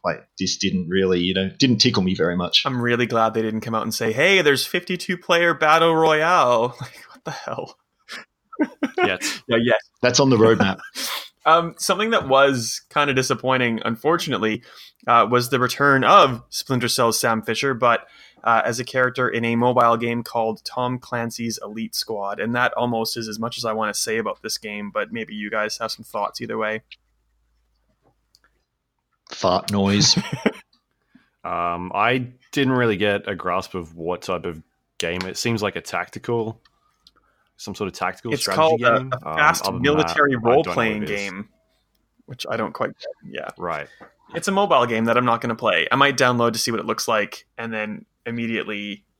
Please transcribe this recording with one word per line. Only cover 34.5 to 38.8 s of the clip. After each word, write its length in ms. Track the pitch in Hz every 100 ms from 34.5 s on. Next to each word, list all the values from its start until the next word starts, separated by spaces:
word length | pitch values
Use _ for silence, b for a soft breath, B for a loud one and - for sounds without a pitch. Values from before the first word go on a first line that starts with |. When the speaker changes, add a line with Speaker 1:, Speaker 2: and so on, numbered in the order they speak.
| 78 - _ _ _
Speaker 3:
game. 240 | 85 90
It 140 | 92 -
seems 260 | 120 113
like 140 | 104 87
a 40 |
tactical, 800 | - 90 90 - - 117 110 110 _ _ _ _ _ _ _ _ _ _
some 180 | - 98
sort 120 | 98
of 60 |
tactical 400 | - 92 92 117
Speaker 2:
It's 80 | 110
Speaker 3:
strategy 180 | 98 95
Speaker 2:
called 220 | 160 156